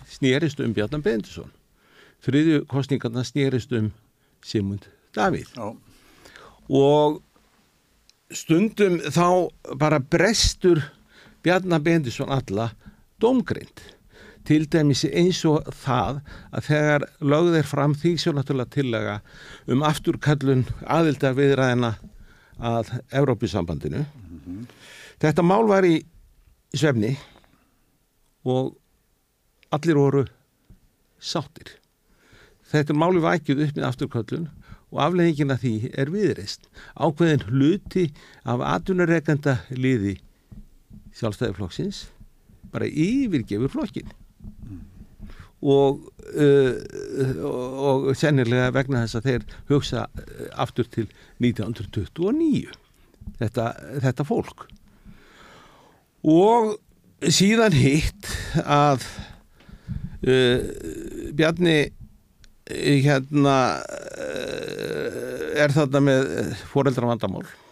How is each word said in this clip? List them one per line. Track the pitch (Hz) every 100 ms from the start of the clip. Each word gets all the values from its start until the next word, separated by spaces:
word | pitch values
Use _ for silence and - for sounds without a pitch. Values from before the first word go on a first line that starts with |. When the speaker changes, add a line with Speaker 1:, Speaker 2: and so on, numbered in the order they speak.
| -
Speaker 1:
snerist | - 135 131 160 -
um | 120
Bjarna | 101 104 151
Benediktsson. | 147 226 - - - _ _ _ _ _ - _
Þriðju | - 135 160 151 -
kosningarnar | 135 131 135 120 117 120
snerist | 147 135 131 -
um | 117 107 - _ _ _ _
Sigmund | - 113 98 98 - _ _
Davíð. | - 196 151 -
Speaker 2:
Já. | - 107 - _ _ _ _ - - - _ -
Speaker 1:
Og | 139 139 147 151 151 _ _ _ _ _ _ _ _ _ _ -
stundum | - - 160 220 - 202 170
þá | 151 147 175 185 175 - - 131
bara | 151 151
brestur | 143 170 190 220 - - 185 165 139 - _ _ - _
Bjarna | 160 185 185 165
Benediktsson | 160 165 131 - 139
alla | 135 - 98 113 - - - _ -
dómgreind. | 220 262 - - - - - - _ - - - -
Til | 151 156
dæmis | 170 147 135
eins | 147 - 175 175
og | 160 151 151
það | - - 123 98 139 - - -
að | 120
þegar | - 151 151 147 - -
lögð | 143 147 175 165
er |
fram | 147 139 143 147
þingsályktunartillaga | 170 170 175 143 131 139 120 143 135 113 104 104 - - - - -
um | 127
afturköllun | 151 151 - 127 143 147 135 131 123 -
aðildarviðræðna | - 147 165 131 139 131 143 131 131 123 120 107 - - - - _ -
að | 117 117 110 123 -
Evrópusambandinu. | 135 143 107 104 98 87 78 73 92
Speaker 2:
Mhm. | 147 135 90 82 71 92 120 - - - - -
Speaker 1:
Þetta | 151 151
mál | 175 196 226
var | 190
í | 185 160 - - _ _ _ _ _
svefni | 143 151 120 107 139 - - _ _ _ _ _ _ _ _ _ _ 127
og | 127 131 - _ _ _ _ _ _ _ _ -
allir | 151 165 147
voru | 139 139 123 _ _ _ _ - _ _ _ _
sáttir. | - 170 147 - - - _ _ _ _ _ _ - _ _
Þetta | - 147
er | 151
máli | 170 185
vakið | 165 175 156 139
upp | 151 147
með | 135
afturköllun | 123 147 120 104 156 170 - - - _
og | 131
afleiðingin | 143 180 170 147 147
af | 127
því | 131 110 110 -
er | 139
Viðreisn. | 196 190 107 104 - _ - -
Ákveðinn | - 151 165 170 143 98
hluti | 135 139 196 - 185 170 - - -
af | 123 120
atvinnurekenda | 139 180 170 185 170 165 156 147 147 123 -
liði | 127 127 127 98 92 - _ _ - - _ _ - -
Sjálfstæðisflokksins | - 113 101 110 98 92 - 185 - - - - _ _ - -
bara | - 110
yfirgefur | - 170 262 254 160 104 101 131
flokkinn. | 277 285 - - - - _ - -
Speaker 2:
Mm. | - 92 - - - - - - - -
Speaker 1:
Og, | 143 139 139 143 - - - 160
uh, | 147 139 131 117 - - 50 - 131 80
og, | 139 127 127 135 139 135 135
og | 131
sennilega | 151 143 117 127 127
vegna | 127 135 131
þess | 113 117
að | 131
þeir | 120 113 - -
hugsa, | 143 - 120 107
uh, | - - - -
aftur | - 135 - 113
til | - 104 - - -
nítján | 120 113 101
hundruð | 120 101
tuttugu | - 90 - 180
og | 294
níu. | 330 202 - - _ _ _ _ - -
Þetta, | 110 - 117 - 76 135
þetta | 127 123 147
fólk. | 233 - - - - _ _ - - _ - - - - _ _ _ _ _
Og | 151 160 202 233 220 - _ _ _ -
síðan | 175 - 196 226 220
hitt | 151 131 151 - - - - - 165
að, | - 147 147 131 - - - - _ _ - - - - - -
uh, | 131 131 127 123 - - - - - - -
Bjarni, | 147 160 165 175 156 139 - - - _ _ - _
eh, | - - 143 143
hérna, | 139 139 135 147 139 135 123 71 - - -
eh, | - 73 - - - - 50 53 - 120 113 123 127 78 147
er | 147
þarna | 139 143 139
með, | 139 131 135
eh, | 78 - - -
foreldravandamál. | 143 139 123 120 117 101 92 - - -